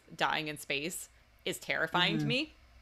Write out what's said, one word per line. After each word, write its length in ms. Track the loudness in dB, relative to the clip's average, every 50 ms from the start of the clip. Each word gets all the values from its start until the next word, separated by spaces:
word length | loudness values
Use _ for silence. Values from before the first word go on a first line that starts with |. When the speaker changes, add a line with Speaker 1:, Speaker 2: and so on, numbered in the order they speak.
| -10 -12 -2
Speaker 1:
dying 320 | 0 2 2 2 2 0 -2
in 80 | -6 -6
space 520 | -4 -4 -2 -2 -2 -4 -6 -8 -10 -14 -18 -20 -20 _ -20 -8 -6
is 120 | -6 -6 -4
terrifying 560 | -4 -4 -2 0 0 2 2 4 4 4 4 2
to 20 |
Speaker 2:
Mm-hmm. 80 | 2 2
Speaker 1:
me. 260 | 2 0 0 -2 -8 -16 -20 -20 -20 -12